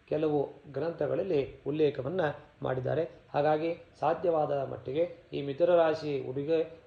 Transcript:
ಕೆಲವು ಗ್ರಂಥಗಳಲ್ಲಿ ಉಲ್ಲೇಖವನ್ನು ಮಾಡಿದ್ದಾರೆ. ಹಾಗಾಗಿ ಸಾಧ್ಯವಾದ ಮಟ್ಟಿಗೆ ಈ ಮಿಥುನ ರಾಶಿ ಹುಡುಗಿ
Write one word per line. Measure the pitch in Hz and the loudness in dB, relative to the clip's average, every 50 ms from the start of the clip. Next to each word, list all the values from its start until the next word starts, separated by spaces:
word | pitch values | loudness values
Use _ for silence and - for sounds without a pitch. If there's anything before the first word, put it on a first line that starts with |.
| _ - | _ -4
ಕೆಲವು | 143 151 160 156 147 147 135 - - - - 156 | -2 0 2 2 2 2 0 -2 -6 -14 -16 -10
ಗ್ರಂಥಗಳಲ್ಲಿ | 135 131 151 170 165 - 151 131 131 156 196 190 165 139 131 - - - - 139 | -6 -6 -4 -4 -2 -2 -2 -2 0 -2 0 0 0 0 0 -2 -6 -10 -6 -4
ಉಲ್ಲೇಖವನ್ನು | 147 156 156 143 135 - 123 143 175 185 165 147 143 - - - - - 139 | 0 2 2 2 2 0 -4 -4 -2 0 0 0 -2 -4 -10 -20 -14 -6 -4
ಮಾಡಿದ್ದಾರೆ. | 131 131 131 123 131 131 127 127 - - - - - | -4 -2 -2 -2 0 0 0 0 -2 -4 -14 -14 -4
ಹಾಗಾಗಿ | - 143 143 151 156 156 160 165 170 - - - - - | -2 2 2 4 4 2 2 -2 -4 -4 -8 -20 -8 -2
ಸಾಧ್ಯವಾದ | 139 151 165 165 170 175 165 156 147 143 | 0 0 0 2 0 0 2 2 2 2
ಮಟ್ಟಿಗೆ | 143 143 131 127 123 120 - 131 131 156 170 254 - - - - 143 | 0 -2 -2 -4 -6 -8 -8 -4 -2 0 -2 -2 -2 -10 -16 -10 -8
ಈ | 143 | -6
ಮಿಥುನ | 139 139 135 143 175 170 180 | -4 -4 0 2 4 6 6
ರಾಶಿ | 170 165 160 151 - 151 151 143 131 127 | 6 6 6 4 0 -2 -4 -4 -4 -4
ಹುಡುಗಿ | 127 131 139 143 151 165 160 160 - - - - | -4 -4 -4 -2 0 0 0 0 -2 -6 -18 -16